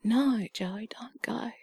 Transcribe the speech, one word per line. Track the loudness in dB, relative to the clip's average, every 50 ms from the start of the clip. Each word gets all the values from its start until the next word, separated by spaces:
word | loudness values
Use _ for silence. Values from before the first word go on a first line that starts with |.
| _
No, | 4 4 6 6 4 4 2 0 -2
Joe, | _ -4 -4 -4 -4 -6 -8 -10
don't | -12 -14 -14 -16 _ -10
go. | -6 -4 -4 -4 -4 -6 -8 -12